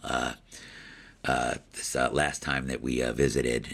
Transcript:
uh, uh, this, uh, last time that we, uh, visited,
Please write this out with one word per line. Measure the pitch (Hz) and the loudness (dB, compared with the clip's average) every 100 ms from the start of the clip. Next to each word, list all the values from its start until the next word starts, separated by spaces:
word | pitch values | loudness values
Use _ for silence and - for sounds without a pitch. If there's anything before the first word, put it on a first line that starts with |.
uh, | - 64 60 60 - - - - - - - - | -2 0 0 -4 -12 -18 -18 -18 -18 -20 -20 -6
uh, | - 64 60 62 - | 0 2 0 -2 -8
this, | - - 65 | -10 -4 0
uh, | 62 | 2
last | 69 73 - | 2 0 0
time | - 67 65 | -2 -2 -2
that | 64 | -2
we, | 64 62 | 0 2
uh, | 62 | 2
visited, | 57 67 60 62 60 - | 4 4 4 2 0 -2